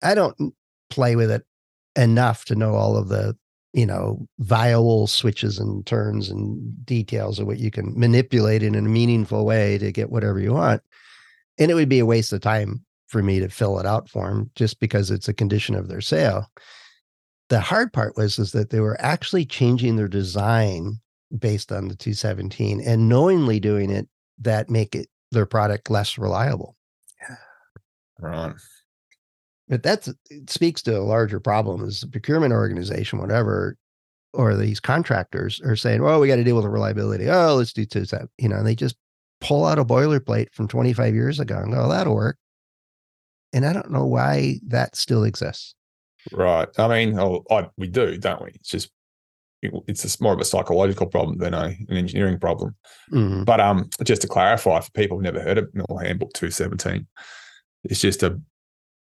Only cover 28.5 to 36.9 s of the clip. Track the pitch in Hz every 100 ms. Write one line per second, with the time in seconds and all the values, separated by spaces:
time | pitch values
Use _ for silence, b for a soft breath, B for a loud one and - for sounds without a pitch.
28.5 | 76 - _ _ _ _ _ _ _ _
29.5 | _ - 123 156 208 - - _ 147 131
30.5 | - 170 160 - 107 104 110 110 101 -
31.5 | 107 107 87 101 101 - - 123 156 147
32.5 | 110 107 90 95 98 104 98 95 110 107
33.5 | 95 95 - _ _ _ _ _ - 113
34.5 | 104 107 104 - 147 170 95 92 95 95
35.5 | - 135 107 120 110 143 156 135 127 120
36.5 | 117 101 107 104